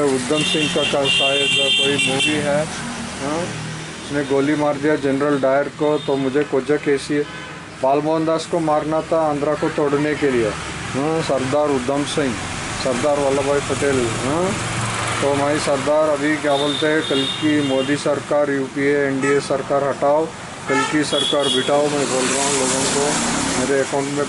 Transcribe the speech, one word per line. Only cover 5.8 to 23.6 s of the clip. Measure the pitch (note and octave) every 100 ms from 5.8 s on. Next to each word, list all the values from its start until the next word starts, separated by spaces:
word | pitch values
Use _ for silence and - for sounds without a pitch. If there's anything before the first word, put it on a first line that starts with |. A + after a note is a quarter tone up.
| D3+ D3+
तो | D3 C3+
मुझे | C3+ C#3+
कोज्जा | D3 C3+ C3 D3
केसी | D3+ C#3 - D3 D3 - - - - -
बाल | C3 D3
मोहन | D#3 D#3+ D#3+
दास | D#3+ -
को | F3
मारना | D#3 D3+ D3+ D#3+
था | D3+ E3 D#3
आंध्रा | C#3+ D3
को | D3+ D#3+
तोड़ने | E3 C#3+ C#3+ D3+
के | C#3+ C#3+
लिए, | A#2+ G#2+ - - - -
हाँ, | B2 D3+ D#3+
सरदार | D#3 C3 C3 D3 D3+
उधम | C3+ B2 C#3+ C#3
सिंह, | D#3+ C3+ G2 - - - -
सरदार | C3 B2 D3 C#3+
वल्लभ | C#3 C#3 C#3
भाई | C#3+
पटेल, | C#3 B2 C#3+ C3 A#2 A#2
हाँ। | B2+ D#3+ F#3+ G#3 - - - - - -
तो | C#3
भाई | C#3 C#3+ D3+
सरदार | D#3 C3+ C#3 D3+ D#3
अभी | C#3+ D3 D3+
क्या | D3 C#3
बोलते | D3 C3+ D3+
हैं, | D#3
कल | D3+ C3+ C3+
की | - D#3 D3 C#3
मोदी | C3 C3+ C#3+
सरकार, | D3+ C#3+ - D3 C#3+
यूपीए, | C#3 B2+ C#3+ C#3 C#3+
एनडीए | C#3 C3+ C#3 C#3+
सरकार | C#3 C3+ B2+ C#3
हटाओ, | C#3 A#2+ C#3+ D3+ D#3+ - - - -
कल | C#3 D3
की | D3+
सरकार | C#3+ D3 C3 D3 C#3
बिठाओ। | B2+ D3+ C#3+ D3
मैं | D3 B2
बोल | C3
रहा | B2+ C3
हूँ | C#3
लोगों | C#3 C3 C3 C3+
को, | C#3+ D3 D3+ - - - B2+